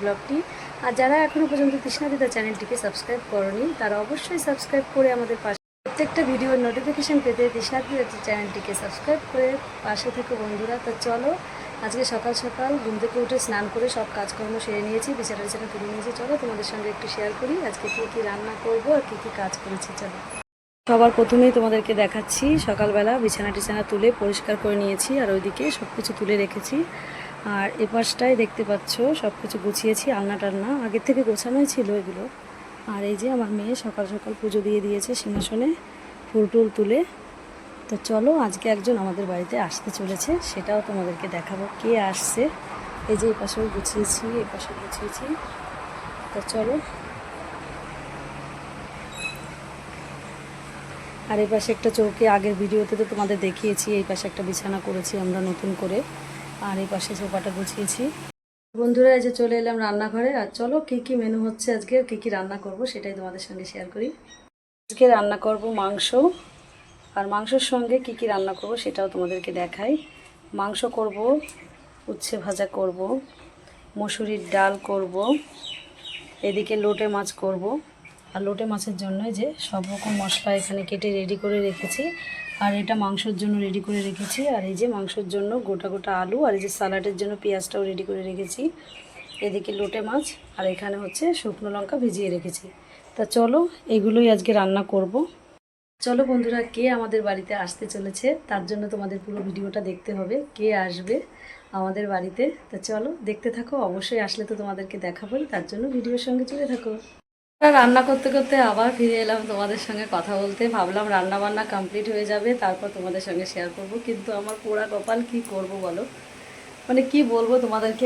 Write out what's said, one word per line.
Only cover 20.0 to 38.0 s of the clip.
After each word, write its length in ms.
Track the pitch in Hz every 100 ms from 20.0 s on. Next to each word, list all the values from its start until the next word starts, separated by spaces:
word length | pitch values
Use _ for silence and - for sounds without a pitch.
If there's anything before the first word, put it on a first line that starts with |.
চলো, 180 | 196 185 - - - _ _ _ -
সবার 260 | 233 233 226
প্রথমেই 340 | 226 240 254 240
তোমাদেরকে 340 | 226 220 214 214
দেখাচ্ছি, 440 | 202 214 202 - 277 311 -
সকালবেলা 440 | 202 208 208 208 254
বিছানা 260 | 220 - 202 196
টিছানা 260 | 196 214 208
তুলে 180 | 202 226 233
পরিষ্কার 320 | 202 196 - 208
করে 140 | 214 202
নিয়েছি, 280 | 196 190 - 269
আর 60 | 214
ওইদিকে 300 | 190 190 175 294 -
সব 100 | 196 -
কিছু 140 | 214 196
তুলে 160 | 196 208
রেখেছি। 340 | 196 208 - 285 339 - - - - - 208 202
আর 120 | 196 -
এ 20 | 208
পাশটায় 420 | 226 220 - 247 240
দেখতে 200 | 220 - 208
পাচ্ছ 220 | 202 - - 254 311
সব 100 | 208 -
কিছু 160 | 214 208
গুছিয়েছি, 420 | 196 196 220 214 277 214
আলনা 180 | 202 202
টালনা 280 | 202 196 214 277 226
আগের 160 | 214 -
থেকে 120 | 262 226
গোছানোই 380 | 208 240 262 277
ছিল 140 | - 202 208
এগুলো। 240 | 185 180 247 - - - - - -
আর 80 | 202 202
এই 60 | 202
যে 60 | 240 254
আমার 140 | 214 208
মেয়ে 160 | 208 254
সকাল 200 | 220 208 196
সকাল 180 | 208 220 214
পুজো 200 | 220 214 202
দিয়ে 140 | 208 202
দিয়েছে 240 | 202 214 247
সিংহাসনে 460 | 208 202 - 220 277 330 - - - - -
ফুল 160 | 220 208
টুল 160 | 233 220 214
তুলে। 220 | 208 262 359 - - - - - - - -
তো 60 | 208